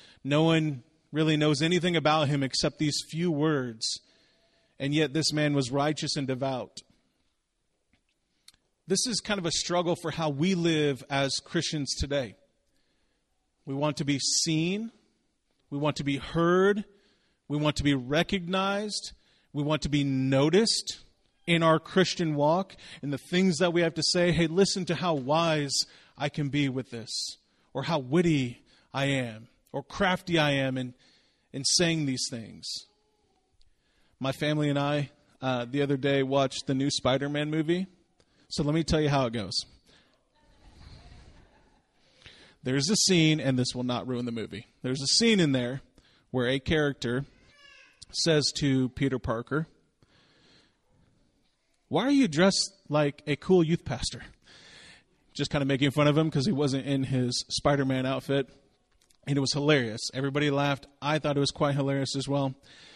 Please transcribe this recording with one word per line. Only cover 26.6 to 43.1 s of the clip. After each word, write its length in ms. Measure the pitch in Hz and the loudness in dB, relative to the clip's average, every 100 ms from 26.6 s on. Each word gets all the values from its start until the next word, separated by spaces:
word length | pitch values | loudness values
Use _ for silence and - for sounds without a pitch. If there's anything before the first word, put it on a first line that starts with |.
| 139 | 0
with 200 | 131 - | -2 -8
this," 480 | 117 110 - - - _ _ _ | -12 -10 -8 -10 -12 _ _ _
or 120 | 139 | -8
"how 160 | 131 160 | -2 -2
witty 640 | 123 165 175 147 123 123 _ _ _ | 0 2 4 2 0 -8 _ _ _
I 120 | 131 139 | -4 -2
am," 420 | 135 120 110 117 _ _ | -2 -4 -8 -18 _ _
or 120 | 147 | -12
"crafty 560 | - - 190 185 - 165 | -8 -2 0 0 0 0
I 120 | 147 | 2
am 260 | 139 135 131 | 2 -2 -4
in, 180 | 123 - _ _ _ _ _ | -8 -12 _ _ _ _ _
in 120 | 135 | -6
saying 420 | 131 - 170 165 139 | 0 2 2 2 -2
these 200 | 127 - | -2 -6
things." 360 | 117 101 87 - - - _ _ _ _ _ _ _ _ _ _ _ _ - | -10 -14 -16 -14 -14 -16 _ _ _ _ _ _ _ _ _ _ _ _ -10
My 120 | 131 | -8
family 380 | - 151 151 147 | -4 -2 0 0
and 100 | 139 | 0
I, 320 | 143 147 139 _ _ _ | 0 -2 -4 _ _ _
uh, 240 | 131 123 120 | -4 -4 -2
the 180 | 143 | -2
other 140 | 139 139 | 0 0
day 260 | 139 139 | 2 2
watched 420 | 135 139 135 - - | 2 2 0 -2 -2
the 80 | |
new 160 | 135 139 | 0 0
Spider-Man 640 | - 127 135 143 147 151 | 0 0 0 0 -4 -2
movie. 360 | 156 156 180 190 _ _ _ _ _ - | -2 0 -2 -4 _ _ _ _ _ -10
So 140 | - | -4
let 100 | 147 | 0
me 100 | 165 | 0
tell 180 | 156 156 | 2 2
you 80 | 151 | 2
how 180 | 143 123 | 2 0
it 60 | |
goes. 200 | 117 90 - - _ _ _ _ _ _ _ _ _ - - - - - - - - - _ _ _ _ _ _ _ - - - _ | -2 -6 -6 -8 _ _ _ _ _ _ _ _ _ -20 -20 -20 -20 -20 -20 -20 -20 -20 _ _ _ _ _ _ _ -20 -20 -20 _
There's 260 | 127 139 151 | -2 0 2
a 60 | 214 | 2
scene, 460 | - | 4